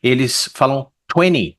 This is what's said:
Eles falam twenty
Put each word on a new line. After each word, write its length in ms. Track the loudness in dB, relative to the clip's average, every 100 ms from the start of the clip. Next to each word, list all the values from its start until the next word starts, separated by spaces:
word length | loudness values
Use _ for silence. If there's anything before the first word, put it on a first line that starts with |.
Eles 460 | 2 0 0 -2 -6
falam 320 | -2 -2 -2 -8 _ _
twenty 500 | 0 2 2 -2